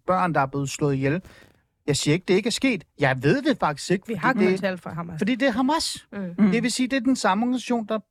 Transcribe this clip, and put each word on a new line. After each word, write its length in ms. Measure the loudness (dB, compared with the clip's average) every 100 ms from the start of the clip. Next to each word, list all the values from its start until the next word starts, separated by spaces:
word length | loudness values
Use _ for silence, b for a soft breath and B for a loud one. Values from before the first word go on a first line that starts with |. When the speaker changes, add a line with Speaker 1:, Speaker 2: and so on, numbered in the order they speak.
| 0
Speaker 1:
børn, 260 | 0 2
der 60 | 0
er 60 | 0
blevet 240 | -2 -6
slået 240 | -2 0 2
ihjel. 260 | 0 -2 -4 B B B B _ -4
Jeg 100 | -2
siger 160 | 2
ikke, 120 | 0 2
det 60 |
ikke 140 | 0 0
er 40 |
sket. 320 | 0 0 0 -6 -2
Jeg 240 | 0 2
ved 180 | 2 2
det 160 | 2 0
faktisk 320 | -2 -2 -2
ikke, 160 | -2 -4
Speaker 2:
Vi 60 |
Speaker 1:
fordi 60 | -2 0
Speaker 2:
har 80 |
kun 80 | 2
Speaker 1:
det, 160 | 2 2
Speaker 2:
tal 180 | -2 -6
fra 160 | -8
Hamas. 240 | -8 -8 -4
Speaker 1:
fordi 160 | -2 0
det 120 | 0
er 40 |
Hamas. 560 | 2 0 0 -2 -8 -12
Speaker 3:
Mm. 200 | -10 -6 2
Speaker 4:
Mm. 140 | 4
Speaker 1:
Det 120 | 4
vil 80 | 0
sige, 160 | 0 0
det 80 | 0
er 40 |
den 140 | 0 2
samme 280 | 2 2
organisation, 420 | 0 -2 -2 -4 -2
der 140 | -6 -6